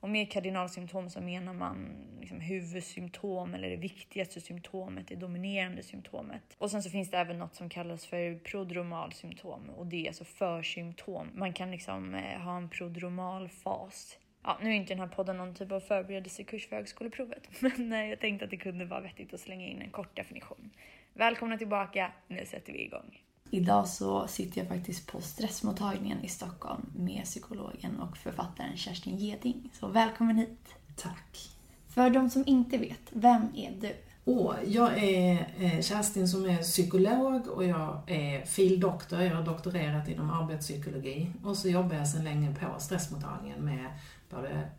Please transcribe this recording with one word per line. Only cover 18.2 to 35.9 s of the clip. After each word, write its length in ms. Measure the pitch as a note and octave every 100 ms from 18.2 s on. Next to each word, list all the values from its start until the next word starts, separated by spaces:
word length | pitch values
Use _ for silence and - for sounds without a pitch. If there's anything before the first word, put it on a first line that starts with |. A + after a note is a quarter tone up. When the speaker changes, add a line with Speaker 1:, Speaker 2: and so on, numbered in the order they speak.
Speaker 1:
tänkte 240 | A3 G3
att 60 | G3+
det 60 | F#3
kunde 280 | G3 F3+
vara 160 | F3+ F#3+
vettigt 340 | F#3+ - -
att 60 | -
slänga 260 | - F#3 F#3
in 160 | -
en 80 | -
kort 260 | G3+ F#3 -
definition. 540 | - - - - - - - - _
Välkomna 440 | - A3+ A#3 A#3 A3
tillbaka, 540 | G#3+ G3+ G3 F#3+ F3+ - _
nu 180 | F#3 -
sätter 260 | - -
vi 120 | -
igång. 360 | - - - - _ _ -
Idag 380 | F#3+ F3+ G3+ F#3
så 380 | - G3 G3 -
sitter 340 | - F#3 G3
jag 80 | F3+
faktiskt 440 | F3+ F3+ F3 -
på 80 | -
stressmottagningen 1040 | - - G#3+ - G#3 G3 G3+ G3 G3 G3
i 40 | F#3
Stockholm 640 | - F3+ F3 - - -
med 300 | - F3+ G3+
psykologen 760 | F3+ - - G#3 - - - -
och 160 | - -
författaren 600 | - - F3 - - F3
Kerstin 400 | - F3 - F#3+
Geding. 540 | G#3 G#3 B3 B3 -
Så 160 | - G3+
välkommen 480 | G#3 A3 A3 A3+ A3
hit. 380 | A3+ A#3 - - - -
Speaker 2:
Tack. 540 | E3+ F3+ - - - - - - -
Speaker 1:
För 220 | - B3+
de 200 | B3+ C4
som 140 | C4 C#4
inte 320 | C4 A#3+ B3+
vet, 220 | A3+ - -
vem 300 | A#3 A#3 A#3 -
är 180 | - G3+ F#3+
du? 140 | G#3 - - -
Speaker 2:
Åh, 300 | - B3 F3+ - G#3
jag 320 | G#3+ A#3+ -
är, 500 | G3+ F#3 F3+ F3 - -
eh, 220 | F#3 E3
Kerstin 480 | E3